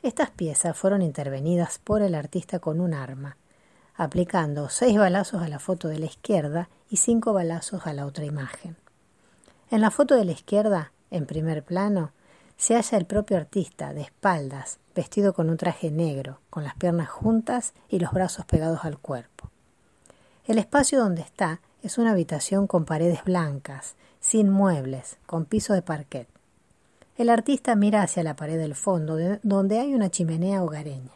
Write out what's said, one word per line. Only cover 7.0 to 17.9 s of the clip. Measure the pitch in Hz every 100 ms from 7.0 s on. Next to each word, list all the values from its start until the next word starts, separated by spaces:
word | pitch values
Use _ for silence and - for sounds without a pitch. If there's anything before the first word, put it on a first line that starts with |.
| - 233 220
balazos | 196 170 165 - 190 165
a |
la | 147 143
otra | 139
imagen. | 151 147 135 - 175 160 _ _ _ _ _ _ _ _ _
En | 226
la | 214
foto | - 285 262
de |
la | 190
izquierda, | 160 - 202 214 190 156 _ _
en | 180 139
primer | 151 156 156
plano, | 143 175 202 202 151 _ _ _ _ _
se | - 233
halla | - 214
el | 175
propio | 202 208 190
artista, | 156 202 175 - 147
de | 147
espaldas, | 143 _ 202 170 139 139 135 - _ -
vestido | - - 202
con | 185 160
un | 165
traje | 175 170 165
negro, | 151 165 139 135 135 _
con | -
las | 143 -
piernas | 180 170 156
juntas | - 214 226 220 247 - _
y | _